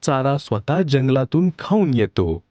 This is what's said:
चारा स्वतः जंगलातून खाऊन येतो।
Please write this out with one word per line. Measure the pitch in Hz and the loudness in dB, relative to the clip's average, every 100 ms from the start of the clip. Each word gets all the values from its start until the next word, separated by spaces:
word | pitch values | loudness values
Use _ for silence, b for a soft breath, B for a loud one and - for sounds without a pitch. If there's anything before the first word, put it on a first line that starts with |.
चारा | - 135 135 160 | -2 0 0 -2
स्वतः | - 110 - 156 | -2 -6 -2 -2
जंगलातून | 175 135 131 131 131 156 180 - | 2 2 2 0 0 0 0 -2
खाऊन | - 214 185 | -2 0 2
येतो। | 120 104 - 87 80 _ | 2 0 0 -2 -2 _